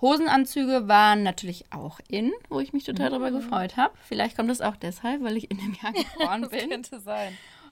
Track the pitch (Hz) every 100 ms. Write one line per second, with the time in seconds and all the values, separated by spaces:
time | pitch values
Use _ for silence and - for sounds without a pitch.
0 | 254 302 320 269 262 285 262 262 202 208
1 | 214 208 196 180 185 175 - 147 156 -
2 | - 196 233 466 - 269 277 277 277 285
3 | 269 262 262 254 233 202 185 247 262 -
4 | - 214 226 - 226 247 208 196 165 180
5 | 233 285 240 220 - 196 202 190 214 370
6 | 277 330 190 214 233 - 277 247 247 247
7 | 196 208 196 185 - - 294